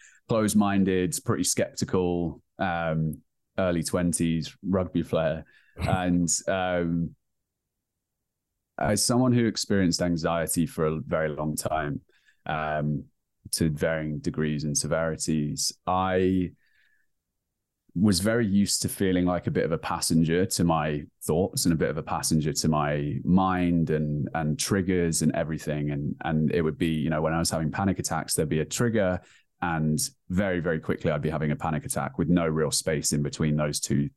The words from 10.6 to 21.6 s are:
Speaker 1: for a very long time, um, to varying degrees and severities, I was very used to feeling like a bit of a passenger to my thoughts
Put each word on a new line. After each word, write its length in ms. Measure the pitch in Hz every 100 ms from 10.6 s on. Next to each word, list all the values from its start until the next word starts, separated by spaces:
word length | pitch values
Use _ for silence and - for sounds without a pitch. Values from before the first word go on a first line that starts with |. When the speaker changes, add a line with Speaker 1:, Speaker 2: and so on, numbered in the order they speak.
| 78
Speaker 1:
for 200 | - 78
a 140 | 78
very 280 | 71 82 78
long 280 | 73 76 76
time, 440 | - 78 73 69 _ _ _ _ -
um, 580 | 76 78 76 76 71 - _ _ _ -
to 160 | - 82
varying 500 | 73 82 80 78 76
degrees 440 | 85 78 78 76
and 120 | 76 71
severities, 960 | 76 80 82 78 - 78 73 73 - - -
I 640 | 92 95 92 95 95 85 - _ _ _ _ _ _ _ _ _ _ _ _ _
was 260 | 85 104 87
very 260 | 107 117 107
used 340 | 101 95 -
to 60 | -
feeling 380 | - 98 90 90
like 200 | 87 -
a 40 |
bit 140 | 82
of 80 | 76
a 60 | 80
passenger 680 | - 82 - 82 80 87 95
to 180 | -
my 380 | 85 80 76 76 - _
thoughts 420 | - 80 98 -